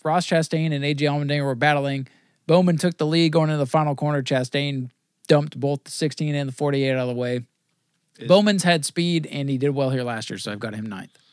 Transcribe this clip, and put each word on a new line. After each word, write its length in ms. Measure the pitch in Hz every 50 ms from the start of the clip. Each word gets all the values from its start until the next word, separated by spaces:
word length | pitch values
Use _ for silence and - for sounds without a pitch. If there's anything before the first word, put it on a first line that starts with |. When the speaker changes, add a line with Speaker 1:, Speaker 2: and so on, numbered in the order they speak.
| -
Speaker 1:
Ross 240 | 156 160 180 170
Chastain 460 | - 190 165 160 - - 160 160 160 147
and 100 | 139 139
A 120 | 143 147
J 100 | 139 147
Allmendinger 400 | 143 143 147 147 139 147 147 139
were 100 | 139 131
battling. 540 | 117 143 151 147 143 139 139 139 135 131 - _ _ _ _ _ _ _
Bowman 320 | - 160 180 185 180 165 147
took 180 | - 180 170
the 100 | - 156
lead 260 | 156 160 165 165 160 151
going 180 | 165 156 156
into 80 | 156 147
the 80 | 139
final 280 | 120 - 156 151 147 139
corner. 280 | 127 - 151 147 139 127
Chastain 640 | - 139 127 127 - - 143 143 143 139 131 127 127 - _ _ _ _ _ _ -
dumped 320 | 160 147 147 151 - 127
both 240 | 131 139 143 139 -
the 60 | -
sixteen 440 | - - 160 151 - - 160 151 147
and 140 | 143 139 131
the 60 | 127
forty-eight 380 | - 147 143 139 139 135 135 131
out 80 | 131
of 80 | 127 123
the 60 | 123 120
way. 240 | 123 123 123 123 123 - _ _ _ _ _ _ _ _ _ _ _ _ _ -
Speaker 2:
Is 100 | 120 127
Speaker 1:
Bowman's 340 | 180 202 208 208 202 185 175
had 220 | 180 170 160 143
speed, 400 | - - 175 170 175 170 165 151 -
and 200 | - 143 139 139
he 80 | 135 127
did 120 | 135 143
well 200 | 139 139 135 131
here 140 | 131 127 123
last 260 | 120 117 110 107 -
year, 80 | 98 95
so 120 | - 110 104
I've 60 | 104
got 140 | 113 110 104
him 120 | 107 110
ninth. 320 | 110 101 92 - - _ _ _ _